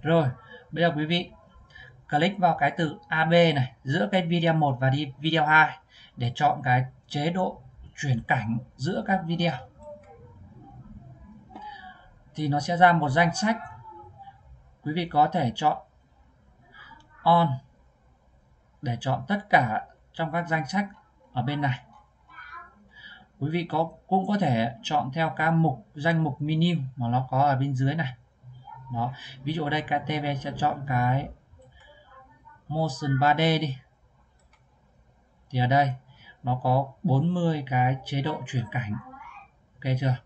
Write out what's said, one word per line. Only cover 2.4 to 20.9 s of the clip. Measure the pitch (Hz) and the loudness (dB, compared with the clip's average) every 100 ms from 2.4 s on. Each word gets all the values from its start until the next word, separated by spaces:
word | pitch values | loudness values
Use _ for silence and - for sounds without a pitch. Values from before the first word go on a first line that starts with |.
| 175 - | 2 4
cái | 143 - | 0 0
từ | 160 - - | -4 -4 -6
A | 160 160 | 0 4
B | |
này, | 170 165 147 127 - | 6 6 4 -2 -4
giữa | 135 151 202 | -4 -2 0
cái | 190 165 | 0 0
video | 170 165 | 0 2
một | 160 147 123 | 2 2 2
và | 131 | 0
đi | 139 147 131 | 0 -4 -4
video | 156 160 151 | 0 2 6
hai | 156 151 - _ - - - | 6 6 2 _ -20 -20 -6
để | 123 - | -6 0
chọn | 151 147 | 0 0
cái | 135 127 131 - _ | 2 0 0 -8 _
chế | 147 151 | -4 -2
độ | 180 185 - - - - - | -2 -4 -6 -20 -20 -20 -8
chuyển | 147 117 - | -2 -2 0
cảnh | 139 107 113 - - | -2 0 -6 -6 -8
giữa | 135 202 202 | -6 -4 -2
các | 190 165 | -2 -2
video. | 170 170 131 - - - - - - - - - - 784 740 - 427 - - - 440 - - 855 831 - - - - - - | -2 -2 -4 -12 -20 -20 -20 -20 -20 -20 -20 -20 -20 -20 -20 -20 -20 -20 -20 -20 -20 -20 -18 -16 -16 -18 -20 -20 -20 -18 -6
Thì | 151 | -2
nó | 143 | -2
sẽ | 139 175 | 0 6
ra | 175 | 8
một | 170 151 | 8 4
danh | 135 170 - | 4 2 2
sách. | 214 233 - - - - - - - - - - - _ | 0 0 -4 -16 -18 -20 -20 -20 -20 -20 -20 -20 -20 _
Quý | 147 | -6
vị | 156 170 | -4 -2
có | 151 151 | 2 4
thể | 180 127 - | 4 -2 0
chọn | 151 - - _ _ _ _ _ _ _ _ - - - - - | 0 0 -10 _ _ _ _ _ _ _ _ -20 -20 -20 -20 -2
on | - 170 160 131 - _ _ _ _ _ _ _ _ _ _ _ | 4 4 4 -2 -8 _ _ _ _ _ _ _ _ _ _ _
để | 147 120 | -6 -6
chọn | 135 131 - | -4 -4 -2
tất | 202 - | -6 2
cả | - 113 107 - - _ | 2 4 -2 -6 -20 _
trong | - - | -8 -4
các | 170 165 | -4 -2
danh | 160 147 | -4 -2
sách | 190 202 | -4 -6